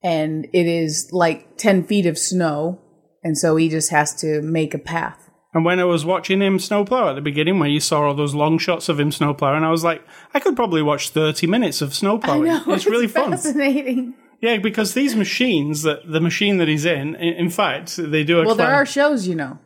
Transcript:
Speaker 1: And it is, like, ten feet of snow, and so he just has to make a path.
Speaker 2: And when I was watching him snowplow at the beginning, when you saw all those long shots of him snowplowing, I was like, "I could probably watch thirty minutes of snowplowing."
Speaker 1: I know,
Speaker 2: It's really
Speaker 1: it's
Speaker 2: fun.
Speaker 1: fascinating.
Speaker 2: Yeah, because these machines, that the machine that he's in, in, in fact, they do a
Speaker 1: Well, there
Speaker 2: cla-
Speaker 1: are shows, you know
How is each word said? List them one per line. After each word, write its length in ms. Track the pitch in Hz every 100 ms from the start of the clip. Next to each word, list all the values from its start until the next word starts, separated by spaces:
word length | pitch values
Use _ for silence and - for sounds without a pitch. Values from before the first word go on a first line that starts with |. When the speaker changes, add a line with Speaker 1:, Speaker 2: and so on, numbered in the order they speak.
Speaker 1:
And 440 | 180 165 156 156 -
it 120 | 180 170
is, 440 | 170 160 156 -
like, 440 | 180 170 156 - -
ten 260 | 220 190
feet 220 | 165 208 175
of 100 | 160
snow, 640 | - 185 170 147 160 185 _ _ _ _
and 120 | 160 151
so 200 | 170 156
he 120 | 165
just 220 | 160 151
has 240 | 156 151 -
to 200 | 160 151
make 320 | 151 160 156
a 60 | 156
path. 400 | - 170 160 - _ _ _
Speaker 2:
And 100 | 165
when 140 | 165 180
I 40 |
was 200 | 180 170
watching 360 | 151 185 - 190
him 180 | 196 190
snowplow 520 | 185 208 202 254 202
at 40 |
the 60 | 135
beginning, 380 | 147 143 151 190
when 120 | 143
you 100 | 147
saw 220 | - 156 147
all 80 |
those 200 | 143 147
long 220 | 143 147 160
shots 300 | - 180 -
of 100 | 147
him 120 | 147
snowplowing, 520 | 143 147 143 139 147
I 80 | 160
was 140 | 165
like, 180 | 170 160 - - -
"I 80 | 285
could 160 | 381 254
probably 240 | 226 165
watch 300 | 147 143 -
thirty 360 | - 156 147 165
minutes 360 | 214 214 143
of 80 | 143
snowplowing." 600 | - 196 220 - 285 311
Speaker 1:
I 140 | 320 -
know, 60 |
Speaker 2:
It's 120 | - -
really 180 | 233
Speaker 1:
it's 80 | 240
Speaker 2:
fun. 160 | - 269
Speaker 1:
fascinating. 800 | 349 311 294 277 269 247 254 254 - _ _
Speaker 2:
Yeah, 160 | 226 226
because 380 | 208 220 208
these 200 | - 277
machines, 680 | 226 185 - 254 180 147 147
that 280 | 156 143 170
the 100 | 156
machine 340 | 170 170 208 196
that 120 | 165
he's 180 | 156 156
in, 280 | 151 143 160
in, 180 | 170
in 160 | 170 170
fact, 460 | 175 196 135 170 -
they 260 | 160 156
do 160 | 151 170
a 60 | 170
Speaker 1:
Well, 80 | 226
there 100 | -
Speaker 2:
cla- 100 | 285
Speaker 1:
are 100 | 285
shows, 420 | 277 294 277 185
you 60 | 165
know 220 | 139 131